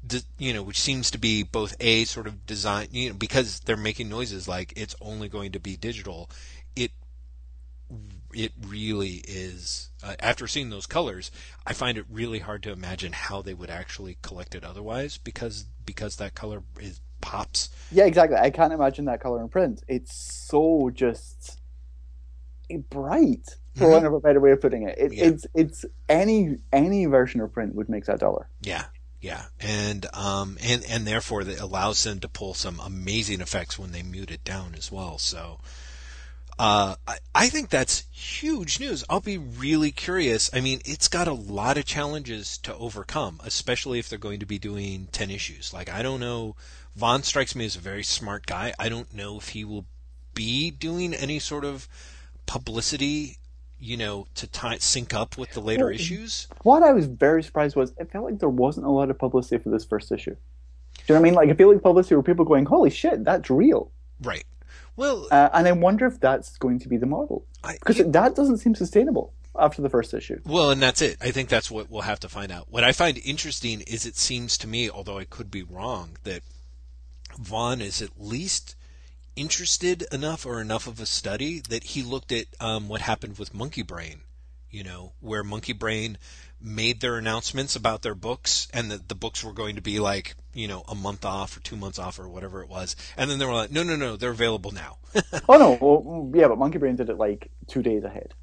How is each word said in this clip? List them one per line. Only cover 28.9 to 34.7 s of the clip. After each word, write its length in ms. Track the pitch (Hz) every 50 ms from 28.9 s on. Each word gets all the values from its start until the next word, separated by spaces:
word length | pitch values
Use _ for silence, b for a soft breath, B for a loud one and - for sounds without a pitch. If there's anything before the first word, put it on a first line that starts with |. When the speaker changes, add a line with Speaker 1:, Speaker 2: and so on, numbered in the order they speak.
| - - - - - -
Speaker 1:
yeah. 240 | - 92 85 - - - - -
And, 440 | - 104 107 104 104 104 104 101 90 -
um, 460 | - - 101 101 98 98 98 98 95 -
and, 240 | - 127 123 123 - -
and 180 | 113 117 110
therefore 380 | 107 107 113 110 - 117 104 95
that 160 | 92 95 85
allows 420 | 95 92 95 95 95 104 107 -
them 160 | - 113 104 95
to 80 | 85 -
pull 260 | - - 101 95 92
some 260 | - - 98 87 82
amazing 600 | - 101 98 92 92 92 104 113 110 101 101 90
effects 380 | 90 - - 92 87 - - -
when 140 | 95 92
they 100 | 87 85
mute 300 | 90 92 92 95 98 87
it 100 | 87 -
down 320 | - - 95 95 92 -